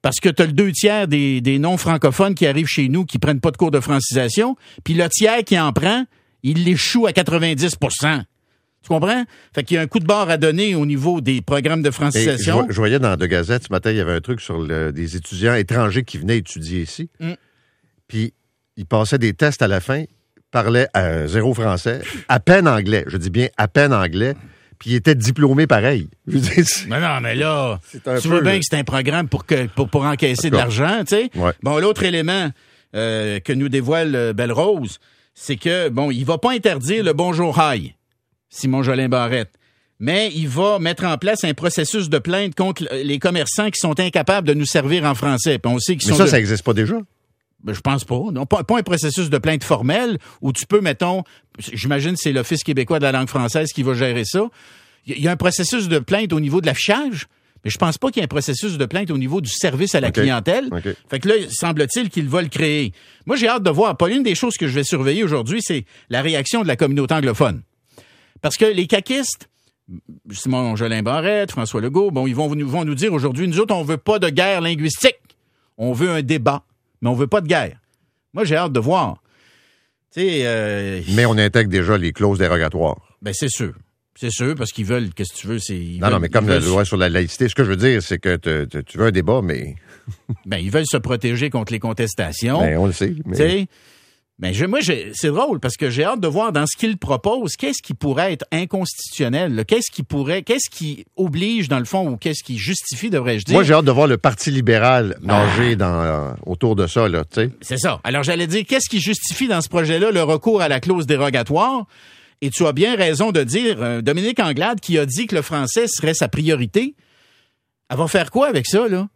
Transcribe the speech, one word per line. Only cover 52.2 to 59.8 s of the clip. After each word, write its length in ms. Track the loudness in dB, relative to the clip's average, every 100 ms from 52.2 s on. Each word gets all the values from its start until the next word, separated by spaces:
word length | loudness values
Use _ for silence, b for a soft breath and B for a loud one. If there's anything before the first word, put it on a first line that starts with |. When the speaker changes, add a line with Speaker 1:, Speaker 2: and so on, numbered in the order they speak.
Speaker 1:
c'est 120 | -2
l'Office 300 | -2 -2 -4
québécois 360 | -2 -2 0 0
de 40 |
la 80 | 2
langue 160 | 0 -2
française 440 | -2 0 0 -2
qui 100 | -2
va 120 | -2
gérer 300 | 0 0 -2
ça. 240 | -2 -2 -2 b b b b b -12
Il 60 |
y 20 |
a, 20 | -4
il 60 |
y 40 | -2
a 40 |
un 40 | 0
processus 520 | 0 0 -2 -2 0
de 100 | -2
plainte 340 | 0 -2 0
au 80 | -2
niveau 200 | 0 0
de 60 | 0
l'affichage, 600 | -2 0 0 0 -6 -12 _ _ _
mais 60 | -8
je 80 | -2
pense 180 | -2 0
pas 140 | -2
qu'il 80 | -2
y 20 |
ait 40 |
un 40 | -2
processus 480 | -4 -4 -4 -4 -4
de 80 |
plainte 260 | -2 -2 -4
au 60 | -2
niveau 240 | -2 -4
du 80 | -4
service 440 | -2 -2 0